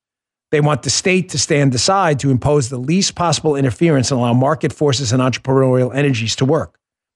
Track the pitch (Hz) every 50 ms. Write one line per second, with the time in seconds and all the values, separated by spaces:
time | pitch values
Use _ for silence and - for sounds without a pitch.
0 | _ _ _ _ _ _ _ _ _ _ - 147 147 147 151 - - 135 - -
1 | - 190 185 190 180 185 - 143 - - 165 143 143 139 127 123 - - 190 196
2 | 190 165 151 127 - 139 135 117 - 139 147 147 131 117 135 123 127 139 165 190
3 | 190 - - - 175 170 147 - - 156 143 139 139 131 110 - 170 170 156 135
4 | 120 - 143 123 120 120 120 127 127 139 156 - - 143 - - 156 143 131 117
5 | 143 107 117 131 127 131 117 123 - 131 135 135 135 131 127 127 127 123 110 135
6 | 147 143 135 110 117 110 - - 135 131 165 147 104 - _ _ _ _ _ _
7 | _ _ _